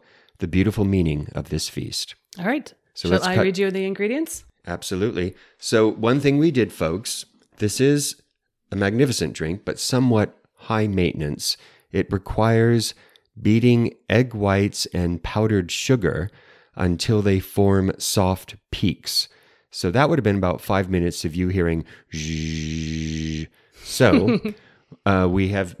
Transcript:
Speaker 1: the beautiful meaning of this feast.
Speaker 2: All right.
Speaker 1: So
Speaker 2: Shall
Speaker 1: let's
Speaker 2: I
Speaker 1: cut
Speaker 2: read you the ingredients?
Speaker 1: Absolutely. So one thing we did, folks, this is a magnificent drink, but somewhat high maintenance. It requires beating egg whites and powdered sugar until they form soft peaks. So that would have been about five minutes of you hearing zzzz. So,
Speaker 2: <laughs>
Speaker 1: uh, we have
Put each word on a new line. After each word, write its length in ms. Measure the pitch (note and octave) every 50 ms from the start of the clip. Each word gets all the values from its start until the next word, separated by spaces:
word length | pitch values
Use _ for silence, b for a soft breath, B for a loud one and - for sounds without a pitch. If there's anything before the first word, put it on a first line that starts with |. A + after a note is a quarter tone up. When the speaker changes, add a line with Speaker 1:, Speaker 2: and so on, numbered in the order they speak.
| b b b b b b b _
Speaker 1:
the 80 | G2 E2+
beautiful 380 | D#2 F#2 F#2+ G#2+ G2+ - G2+
meaning 420 | G2 G2 F#2+ F2 D#2 D2 D2 D2+ - -
of 160 | D#2+ D2 -
this 180 | - D#2 - -
feast. 460 | - - - - - - - - - _ _ _ - F#3+
Speaker 2:
All 80 | F3
right. 260 | G3+ C4 D4+ - - - _ _ _ _
Speaker 1:
So 160 | - - F3
Speaker 2:
Shall 40 | F3+ F#3+
Speaker 1:
let's 80 | E3+
Speaker 2:
I 100 | F#3 F3+
Speaker 1:
cut 60 | G#3+ G3
Speaker 2:
read 120 | F#3+ F#3+ F#3
you 140 | G3 F#3+
the 140 | F#3 F#3+ F#3+
ingredients? 600 | F#3+ G3 G3 G3+ G#3+ A#3+ D4 E4 D#4+ - - - - _ _ _ -
Speaker 1:
Absolutely. 680 | F2 - - - G2 F2+ G2+ A#2+ - E2+ F2+ F#2 - b b b b b
So 320 | - - - A2 A2 A2
one 300 | - - G#2+ A2+ B2+ C#3+
thing 180 | C3 C#3+ C#3 C#3+
we 140 | D3+ E3+
did, 200 | D3 B2+ G#2+ G2
folks, 540 | - - F2 D#2+ E2 F#2+ A#2 - - - - - _ _ _ _ _ _
this 240 | G#2+ G#2 - -
is 400 | B2+ C#3+ D3 D3 C#3 - - - _ _ _ _ _ _ _ _ _ _
a 40 | -
magnificent 580 | G2 G2+ G2 G#2+ A#2 C#3+ C3 A#2 - F2 C#2+ -
drink, 300 | - E2 D#2 F2 G2+ -
but 140 | - - -
somewhat 580 | - - - B2 C3 B2+ A#2 G#2+ G#2 G2+ - _ _ _ _
high 320 | _ - - A2+ A2 G#2+
maintenance. 720 | G#2+ G2 F#2 F2+ D#2+ - - D2+ D2 D2 - - - - b b b b b b b
It 200 | - F#2 F#2 - G#2
requires 800 | F#2+ - - - - A2 A2+ A#2 A2+ A2+ A#2 A#2+ A#2 A2 - - b b b b b b b b G#2+
beating 540 | G#2+ G#2 G#2+ A#2 A2+ B2 A#2+ A#2 A#2 - - _ _ _
egg 240 | G2 A2+ C3 B2 A2+
whites 500 | G#2+ G2+ G2+ G2 G2 G2+ G#2 - - - - -
and 300 | F2 F2 E2+ F2 E2+ -
powdered 480 | - - G#2+ A2 A2 G#2+ G2+ F2 D2+
sugar 580 | - - - - C3 B2 F#2 D#2 C2 C2+ E2 G#2+ b b b b b b b b b
until 480 | - F#2 F2+ F2 E2 - - A2+ G#2 G2+
they 160 | G2+ G2 F#2+
form 520 | - - - - G2+ G2 G2 G2 F#2+ F#2+ - -
soft 580 | - - - A2 F#2+ F#2 F#2+ - - - - - _ _
peaks. 580 | - - - F#2 C#2+ - - - - - - b b b b b b b b b
So 180 | - - - F#2
that 180 | E2+ A#2+ D3 D3+
would 120 | E3+ D3
have 40 | A2
been 140 | G#2+ G2+ G2
about 240 | F#2 F2+ F2 -
five 260 | - - G#2 F#2+ G2 F#2
minutes 380 | F#2+ F2+ E2+ F2 E2+ - -
of 80 | F2 D2+
you 120 | F2 F2+ F2+
hearing 360 | F#2 F#2+ F2 E2+ E2 E2 D2+ B B B B _ -
zzzz. 1300 | D#2+ D2+ D#2 D#2+ D#2 D#2 D#2+ D#2+ D#2+ D#2 D#2 D#2+ D#2+ D#2+ D#2 D#2+ D#2+ D#2+ D#2 D#2 D#2 D#2 D#2+ D#2 D#2 D#2+ - b b b b b - -
So, 560 | - - - B2+ - - A#3+ F#3+ A3+ A#3 G3 - A3 - b b b b
Speaker 2:
<laughs> 320 | b b b - _ _
Speaker 1:
uh, 220 | - G2 F#2 F#2 F2+
we 180 | F2+ F#2+ F#2+ F#2+
have 260 | G2+ G2 F#2+ F2 - -